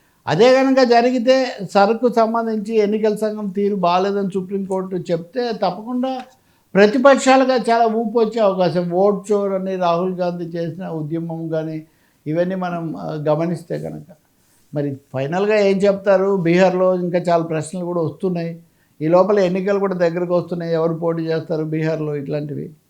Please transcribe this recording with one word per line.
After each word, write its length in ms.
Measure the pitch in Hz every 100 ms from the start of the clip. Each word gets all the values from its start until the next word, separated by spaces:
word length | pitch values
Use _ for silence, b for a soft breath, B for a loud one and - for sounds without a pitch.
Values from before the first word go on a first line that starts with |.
| _ _ -
అదే 280 | 151 247
కనుక 280 | 262 269 262
జరిగితే, 640 | 247 233 240 254 226 262 254 - 185
సరుకు 380 | 202 202 226 247
సంబంధించి 640 | 226 220 233 226 220 202 226
ఎన్నికల 400 | 208 214 214 208
సంఘం 300 | 214 214 202
తీరు 280 | 185 202
బాలేదని 560 | 202 175 180 196 202 196
సుప్రీంకోర్టు 640 | 190 185 196 190 190 185 185
చెప్తే, 560 | 160 165 170 262 240
తప్పకుండా 680 | 196 190 185 220 247 262 262 233 _ _ _ _
ప్రతిపక్షాలుగా 800 | - 208 262 269 262 262 262 254 262
చాలా 300 | 226 233 233
ఊపు 320 | 220 226 233
వచ్చే 220 | 220 226
అవకాశం. 500 | 208 185 180 165 175
ఓట్ 420 | 175 202 196 196
చోర్ 200 | 208 202
అని 240 | 190 190 190
రాహుల్ 380 | 175 170 190
గాంధీ 300 | 180 180 175
చేసిన 440 | 165 170 170 165 180
ఉద్యమం 600 | 160 147 165 165 165 165
కానీ, 380 | 160 160 160 156 _ _ _ 147
ఇవన్నీ 280 | 160 180
మనం, 420 | 185 180 170 165 151
ఆ, 280 | 170 156 151
గమనిస్తే 500 | 151 170 170 - 151
కనుక, 360 | 156 156 151 - _ _ _ _ _
మరి 220 | 147 143 127 -
ఫైనల్గా 440 | 131 139 175 202 214
ఏం 200 | 196 196
చెప్తారు? 600 | 202 196 202 190 196 196
బీహార్లో 580 | 165 175 185 180 185
ఇంకా 240 | 185 180 175
చాలా 260 | 175 170
ప్రశ్నలు 400 | 165 160 147 185
కూడా 160 | 175 175
వస్తున్నాయి. 580 | 156 156 190 175 170 165 - _ _ -
ఈ 80 | 156
లోపల 300 | 175 190 208
ఎన్నికలు 400 | 180 190 190 202
కూడా 160 | 196
దగ్గరకు 420 | 180 175 170 175 175
వస్తున్నాయి, 380 | 165 175 170
ఎవరు 200 | 165 165
పోటీ 280 | 160 170 165
చేస్తారు 420 | 160 160 160 160
బీహార్లో, 520 | 156 156 160 156 151 147
ఇట్లాంటివి. 540 | 139 147 147 139 156 156 _